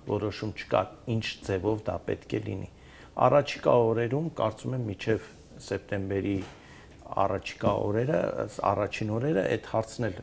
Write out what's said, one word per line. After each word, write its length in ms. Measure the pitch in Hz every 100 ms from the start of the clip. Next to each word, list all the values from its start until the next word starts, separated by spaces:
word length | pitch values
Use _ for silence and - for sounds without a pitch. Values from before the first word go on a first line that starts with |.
որոշում 540 | - 104 101 - 110 -
չկա, 260 | - - 98 - -
ինչ 200 | 113 - -
ձևով 440 | - 95 98 110
դա 140 | - 87
պետք 320 | - 101 -
է 100 | 110
լինի։ 300 | 104 98 95 - - - - - 127
Առաջիկա 480 | 143 135 - 151 123
օրերում, 460 | 113 113 117 135 165
կարծում 440 | - 110 107 120 127
եմ, 80 | 113
մինչև 420 | 95 - 107 - - - -
սեպտեմբերի 760 | - 98 - 101 98 98 95 98 95 - - - - - -
առաջիկա 600 | - 98 98 - - 107
օրերը, 440 | 104 104 107 131 117 - -
ս-, 200 | 107 -
առաջին 480 | - 101 101 - 107
օրերը 300 | 110 139 170
այդ 240 | - - -
հարցն 380 | 110 - - 113
էլ 80 | 90